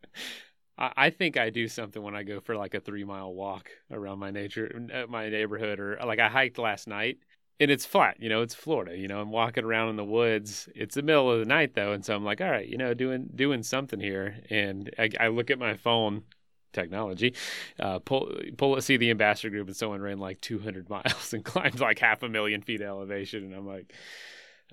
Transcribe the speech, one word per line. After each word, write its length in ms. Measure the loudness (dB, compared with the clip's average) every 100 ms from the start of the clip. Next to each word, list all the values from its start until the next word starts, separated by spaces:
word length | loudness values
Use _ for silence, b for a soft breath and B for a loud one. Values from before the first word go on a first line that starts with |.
<laughs> 760 | -20 -14 -12 -14 -18 _ _ -6
I, 140 | -2 4
I 140 | 4
think 260 | 4 0 2
I 140 | 0
do 160 | 0 -4
something 340 | -4 -8 -8
when 140 | -8
I 80 | -8
go 160 | -6 -8
for, 160 | -4 -4
like, 180 | -4
a 60 | -6
three-mile 540 | -6 -8 -8 -8 -10
walk 360 | -8 -6 -8 -12 -20 _
around 300 | -10 -8 -8
my 100 | -6
nature, 400 | -6 -6 -6 -6 -8 -8
uh, 120 | -8 -6
my 200 | -6 -2
neighborhood, 520 | 0 0 -2 -2 -2
or, 180 | -4 -4 0
like, 140 | 4
I 80 | 6
hiked 300 | 6 2 0
last 280 | -2 -2 -6
night, 320 | -4 -4 -4 _ _ _ 2
and 100 | 4
it's 140 | 4
flat, 320 | 4 4 4 2
you 80 | 0
know, 140 | 0
it's 120 | 0
Florida, 420 | -4 -2 -2 -2 -6
you 120 | -6
know, 120 | -4
I'm 100 | -2
walking 340 | 0 2 0
around 260 | 0 2 2
in 60 | -2
the 80 |
woods. 640 | 0 4 4 2 -2 -10 -12
It's 200 | -8 -4
the 80 | 0
middle 280 | 6 6 6
of 100 | 4
the 40 |
night 300 | 4 4 4
though. 180 | 2 0
And 120 | 0
so 100 | -2
I'm 100 | -2
like, 160 | 0 0
"All 100 | 0
right, 180 | 0 -2
you 100 | -4
know, 160 | -2
doing, 340 | 0 0 -2 -6
doing 280 | 0 2 2
something 380 | 0 -4 -2 -4
here." 360 | -4 -2 -4 -8 0
And 400 | 0 2 -2 -8 0
I, 120 | 0 4
I 100 | 2
look 220 | 2 0
at 80 | 0
my 160 | 0
phone, 480 | 0 4 4 4 -2 -8 _ _ _ _
technology, 640 | -4 -4 -4 -4 2 2 B B B B -4
uh, 180 | -2 -2
pull, 320 | 0 0 0 -6 -8 2
pull, 240 | 4 4
see 160 | 4 4
the 140 | 6
ambassador 400 | 6 4 4 -2
group, 160 | -6 -6
and 100 | -6
someone 240 | -4 -4
ran, 180 | -6 -6
like, 220 | -8 -8
two 180 | -6 -6
hundred 300 | -6 -8 -8
<laughs> 40 |
miles 380 | -2 -2 -2 -4
and 120 | -8
climbed, 360 | -4 -2 -2 0
like, 180 | 0 4
half 240 | 4 2
a 60 | 0
million 340 | 0 0 -2
feet 180 | -4 -4
of 60 | -4
elevation. 560 | -8 -6 -6 -6 -8
And 100 | -10
I'm 120 | -12 -12
like, 260 | -12 -14 B B B B B B B B